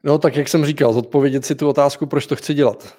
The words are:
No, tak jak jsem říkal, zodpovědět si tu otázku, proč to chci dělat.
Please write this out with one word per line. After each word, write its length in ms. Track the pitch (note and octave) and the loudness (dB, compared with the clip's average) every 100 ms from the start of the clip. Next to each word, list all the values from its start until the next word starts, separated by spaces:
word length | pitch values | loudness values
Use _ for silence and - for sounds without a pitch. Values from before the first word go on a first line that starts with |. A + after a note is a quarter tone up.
No, 160 | C#3+ D3+ | 2 2
tak 180 | D#3 C#3+ | 2 -2
jak 120 | C#3 | 0
jsem 180 | E3 D3 | 0 0
říkal, 260 | D3 B2 | 0 2
zodpovědět 520 | A2+ A#2+ C#3+ C#3 C3+ | 0 0 0 0 -2
si 100 | C3 | -4
tu 140 | C#3+ D3 | -2 0
otázku, 380 | C#3+ C#3+ - C#3+ | 2 0 0 -4
proč 200 | D3 - | -4 -4
to 100 | B2+ | -8
chci 180 | - | -4
dělat. 420 | D3 B2+ - - | 0 0 0 -18